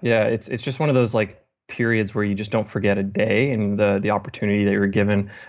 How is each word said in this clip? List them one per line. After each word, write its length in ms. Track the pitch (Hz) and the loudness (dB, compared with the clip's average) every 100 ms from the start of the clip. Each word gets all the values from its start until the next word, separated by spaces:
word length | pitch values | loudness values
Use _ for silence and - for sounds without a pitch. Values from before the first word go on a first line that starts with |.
yeah. 220 | 120 113 110 | 0 2 2
It's, 220 | 113 - | 0 -4
it's 140 | 123 | -8
just 160 | - 131 | -6 -2
one 100 | 151 | 0
of 60 | |
those, 200 | 131 117 | 2 2
like, 260 | 113 101 - _ _ - | 2 -2 -6 _ _ -14
periods 460 | - 117 113 101 | -2 0 2 0
where 100 | 107 | -2
you 100 | 104 | -2
just 160 | 98 104 | -2 -2
don't 180 | 113 104 | -2 -2
forget 300 | 107 101 101 | -2 0 0
a 40 | |
day 480 | 98 104 107 104 139 | 0 -2 0 2 2
and 280 | 110 104 101 | 0 -2 0
the, 200 | 104 98 | 2 2
the 80 | 104 | 0
opportunity 540 | 104 101 - 104 104 | -2 -4 -4 -2 2
that 80 | 101 | 2
you're 140 | 101 101 | 2 2
given. 440 | 104 101 101 101 - | 2 2 2 -2 -8